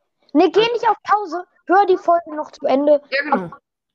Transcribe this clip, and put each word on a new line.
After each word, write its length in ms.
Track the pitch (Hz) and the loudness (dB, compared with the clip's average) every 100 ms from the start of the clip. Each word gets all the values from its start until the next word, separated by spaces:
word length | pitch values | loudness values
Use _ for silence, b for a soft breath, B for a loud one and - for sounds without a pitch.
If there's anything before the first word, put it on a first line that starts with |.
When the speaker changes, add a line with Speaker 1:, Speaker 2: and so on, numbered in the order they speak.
| _ _ _ | _ _ _
Speaker 1:
Nee, 160 | 285 349 | 0 2
geh 100 | 359 | 2
Speaker 2:
Also 100 | 466 | 0
Speaker 1:
nicht 160 | 466 453 | 0 -2
auf 80 | 403 | -2
Pause, 400 | - 415 381 339 359 _ - | -2 -4 -4 -10 -12 _ 0
hör 180 | 381 381 | 2 2
die 120 | 370 | 0
Folge 380 | - 339 330 302 | 0 -2 -2 -12
noch 140 | 302 | -12
zu 140 | - - | -8 -2
Ende. 360 | 262 294 285 - | 0 2 0 0
Speaker 2:
Ja, 120 | 277 | -6
genau. 220 | 294 196 175 | -2 -4 -6
Speaker 1:
Ab-, 140 | - _ _ _ | -16 _ _ _